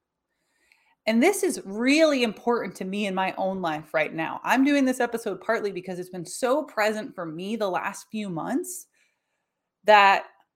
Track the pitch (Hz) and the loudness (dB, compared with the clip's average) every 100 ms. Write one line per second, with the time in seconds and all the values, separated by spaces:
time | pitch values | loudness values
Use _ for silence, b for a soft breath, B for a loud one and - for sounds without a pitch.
0 | _ _ _ _ _ _ _ _ _ _ | _ _ _ _ _ _ _ _ _ _
1 | - 226 330 415 370 - 190 208 247 294 | 0 4 4 4 -2 -4 -8 -2 2 6
2 | 311 277 233 185 - 233 170 - 185 202 | 6 4 0 -2 -2 -2 -2 -8 -6 -4
3 | 208 190 190 - 190 190 175 151 - 160 | -2 -2 -4 -2 -4 -2 -4 -6 -4 -2
4 | 151 160 151 - 170 240 277 285 254 254 | -2 -4 -6 -6 0 2 4 4 2 0
5 | 240 220 214 180 - 226 208 180 180 180 | -2 -2 -6 -8 -2 -2 -2 -6 -8 -10
6 | 180 185 160 - 226 294 294 - 214 214 | -10 -10 -12 -4 0 0 -2 -2 0 -2
7 | - - 170 156 196 226 202 175 196 196 | -8 -10 -10 -8 -6 -4 -2 -2 -4 -10
8 | - 220 202 160 170 262 359 - - _ | -12 -10 -6 -6 -4 -4 -6 -12 -16 _
9 | _ _ _ _ _ _ _ _ 208 208 | _ _ _ _ _ _ _ _ 6 8
10 | 196 180 - _ _ | 8 4 0 _ _